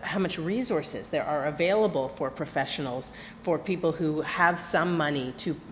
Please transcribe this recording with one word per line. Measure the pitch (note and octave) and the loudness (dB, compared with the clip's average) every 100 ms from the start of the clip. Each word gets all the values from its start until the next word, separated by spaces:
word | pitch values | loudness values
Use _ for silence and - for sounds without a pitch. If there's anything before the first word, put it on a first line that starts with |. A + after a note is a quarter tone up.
how | - G3 | -4 0
much | F#3 - | 0 0
resources | D#3+ A3 B3 E3+ C#3 - - | -2 -2 0 0 -2 -6 -2
there | D3+ B2+ | -2 0
are | D3 C#3+ | 0 0
available | C#3+ F3 G#3 G#3 D3+ C3 | 2 2 4 4 2 -2
for | - C3+ | -2 -4
professionals, | C3 D3 C#3+ C3+ - C#3 B2 - - - - | -4 -4 -2 -2 -2 -4 -4 -6 -10 -16 -6
for | - D#3 | 0 0
people | F3 F3+ E3 | 0 0 0
who | D#3+ D#3+ D3+ | 2 0 0
have | - - F3 F3 | 0 4 6 4
some | - F3 E3+ E3+ | 2 2 2 2
money | D3 C#3+ B2+ B2 | 2 0 -4 -4
to, | F3+ D3 - | -4 -4 -6